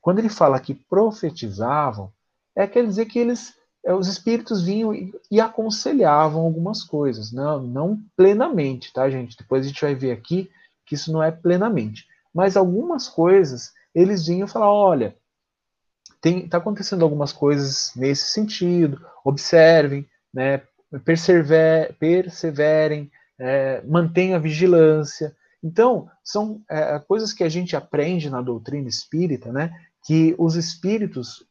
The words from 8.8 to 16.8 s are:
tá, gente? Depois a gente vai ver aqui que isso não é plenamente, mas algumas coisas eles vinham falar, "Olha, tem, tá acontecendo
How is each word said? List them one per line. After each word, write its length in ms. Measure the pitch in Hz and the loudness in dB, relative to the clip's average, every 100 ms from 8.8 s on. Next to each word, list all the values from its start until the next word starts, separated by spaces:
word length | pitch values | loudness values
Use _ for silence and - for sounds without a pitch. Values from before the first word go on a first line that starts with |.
| - | -10
tá, 160 | - 135 | -2 -2
gente? 260 | 135 120 - | -2 -10 -16
Depois 280 | - 135 | -4 -2
a 20 | 135 | -2
gente 140 | 143 | -4
vai 120 | 147 | -4
ver 180 | 135 131 | -2 -4
aqui 360 | 113 - 175 185 _ _ _ | -6 -4 -6 -6 _ _ _
que 100 | _ | _
isso 160 | 147 - | -8 -4
não 100 | 160 | -2
é 80 | 160 | -2
plenamente, 800 | 165 175 180 220 180 107 107 _ _ _ | 0 0 2 0 -2 -4 -12 _ _ _
mas 220 | 160 190 | 0 2
algumas 540 | 196 185 190 339 311 - | 2 2 0 -2 -6 -6
coisas 640 | - 170 196 160 123 - _ _ | 0 4 6 4 -4 -14 _ _
eles 320 | 170 185 202 | 2 2 2
vinham 220 | 160 180 202 | -2 -2 -4
falar, 240 | 233 208 | 0 2
"Olha, 420 | 208 196 147 104 _ _ _ _ _ _ _ _ _ _ _ | 4 4 2 -2 _ _ _ _ _ _ _ _ _ _ _
tem, 260 | 165 180 175 | 0 0 -2
tá 100 | 175 | -4
acontecendo 460 | 170 208 | -4 -6